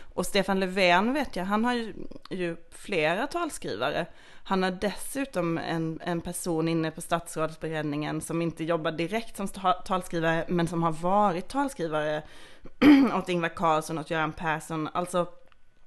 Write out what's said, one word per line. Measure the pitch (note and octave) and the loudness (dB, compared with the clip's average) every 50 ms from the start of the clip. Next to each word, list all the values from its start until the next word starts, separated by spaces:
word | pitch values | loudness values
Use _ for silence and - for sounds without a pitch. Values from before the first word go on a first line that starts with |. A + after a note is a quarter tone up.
| - - - | -14 -10 -4
Och | - F#3 | -4 -4
Stefan | - - G3 F#3+ G3+ G3 F#3+ | 2 2 2 2 4 2 0
Löfven | F#3+ F3+ F#3 G3+ F#3 F3 F3 F3+ G#3 A#3+ C4+ | 0 0 2 4 6 6 6 6 4 2 0
vet | D4+ B3 - - | 0 -2 -4 -4
jag, | F#3 F3+ | -6 -2
han | G3 G#3 G#3+ A3+ | 0 0 0 2
har | B3 B3 | 0 0
ju, | A#3+ A3+ G#3 - - - - - - - - | -2 -4 -6 -8 -10 -10 -10 -10 -12 -12 -10
ju | - F#3 F3 E3+ E3 E3 - - | -6 -4 -4 -4 -6 -8 -12 -18
flera | - - - - G3+ D#3 D3+ D#3 F3 G#3 C4+ | -18 -16 -8 -2 0 2 2 2 2 0 -2
talskrivare. | D4 - F4 F4 D4+ - - - D3+ G2+ G#2 B2+ D3 D3+ - E3+ - - - - - - - - | -2 -2 -2 -4 -4 -4 -6 -6 -6 -4 -2 -2 0 0 -2 -4 -4 -10 -20 -20 -20 -18 -14 -4
Han | - G3 F#3+ | -2 0 2
har | F#3 F#3 | 2 0
dessutom | F3+ F#3 G#3+ G3 F#3+ - - - - C4+ C#4 C4+ - F3+ E3+ E3+ E3 D#3+ | -2 -2 -4 -4 -4 -4 -8 -6 -4 -4 -4 -2 -2 -2 -2 0 -2 -2
en, | - - E3 E3 D#3+ D#3+ D#3+ - - | -2 -2 -2 -2 -2 -4 -4 -6 -4
en | F3+ F3 E3 | -4 -4 -4
person | E3+ F3 F3 - - F3+ E3 D#3+ E3 E3 | -4 -6 -8 -6 -4 -2 -2 0 0 0
inne | E3 E3 D#3+ D#3+ | 0 0 -2 -2
på | D#3 E3+ | -6 -8
statsrådsberedningen | - - F3 E3 E3 - - D#3+ D#3+ D#3 D#3+ - - D#3+ D#3+ D#3 D3+ D3+ C#3+ D3 D3+ D3+ D3+ D#3 | -4 -2 -2 -2 -4 -6 -4 -2 -2 -2 -4 -6 -8 -6 -4 -4 -4 -4 -4 -4 -4 -4 -4 -6
som | - - D#3+ E3+ | -6 -4 -4 -2
inte | E3+ E3 D#3+ - D#3+ | -2 -2 -4 -4 -2
jobbar | D#3 E3+ E3 D#3 E3 | 0 0 0 0 -2
direkt | D#3+ D3+ E3 D#3+ G#3+ A3+ A3 - - | -2 -2 -4 -2 -2 -4 -4 -6 -8
som | - G3 | -6 -6
sta-, | G3+ - G3+ G3 - F3+ - | -6 -6 0 2 2 2 2
talskrivare, | - - F#3+ F3+ F3+ - - E3 D#3+ E3 E3 E3 - - | 0 -2 -2 -2 -2 -2 -2 0 2 2 2 2 0 0
men | F3+ E3+ E3+ E3 | 0 0 0 0
som | F3+ E3+ | 0 0
har | E3 E3 | 0 0
varit | D#3 D3+ E3+ F3+ G3 G#3 G#3 G3 E3 F3+ F#3 - | 0 0 0 2 4 4 4 4 2 0 -4 -4
talskrivare | - C4+ C#4+ C4+ - - E3 D#3+ D#3 D3+ D3+ D3+ D3+ D#3 D#3 - - - - - - - - - | -2 -2 -2 -2 -2 -4 -4 -2 0 0 0 0 -2 -2 -4 -8 -16 -16 -16 -18 -18 -14 -14 -12
<clears throat> | - - B3 D4 C#4+ C4+ C4+ G#3+ A#3+ | 0 8 10 12 12 12 10 6 4
åt | B3 - F3+ | 0 0 0
Ingvar | F3+ F3 E3 E3+ | 0 0 0 0
Carlsson, | - - F#3+ D#3+ D#3 D#3 D#3 - D#3+ D3+ | 0 2 4 4 4 4 2 -2 -6 -6
åt | D#3 - | -4 -2
Göran | E3 D#3+ D#3 D#3 | 0 0 0 0
Persson. | D#3 - F3 D#3+ D3+ D#3+ - - D#3+ D#3 D3+ - | -2 -4 -2 -2 -2 -2 -2 -6 -4 -4 -4 -2
Alltså, | - F3+ F3+ - F#3 F3 E3+ - - - - - - - - - _ - - | -2 -4 -4 0 0 0 0 -2 -6 -16 -20 -20 -20 -20 -20 -20 _ -20 -18